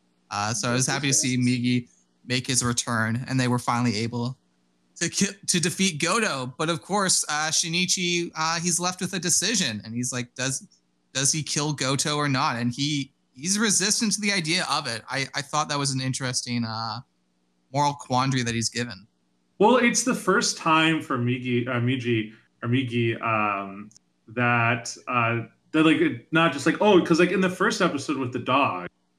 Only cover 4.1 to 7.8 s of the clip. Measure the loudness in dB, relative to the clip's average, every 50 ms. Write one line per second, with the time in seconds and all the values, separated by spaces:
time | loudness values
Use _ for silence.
4.1 | -4 -4 -4 -4 -6 -10 _ _ _ _ _ _ _ _ _ _ _ -6 -6 -4
5.1 | -2 0 0 -2 -2 -4 -4 -2 0 2 0 0 0 2 0 0 0 0 0 0
6.1 | 2 2 2 0 0 -2 -4 -6 -4 -4 -2 -2 -2 -2 -4 -2 0 0 2 2
7.1 | 2 0 0 -2 -2 -2 -2 0 0 0 0 0 0 2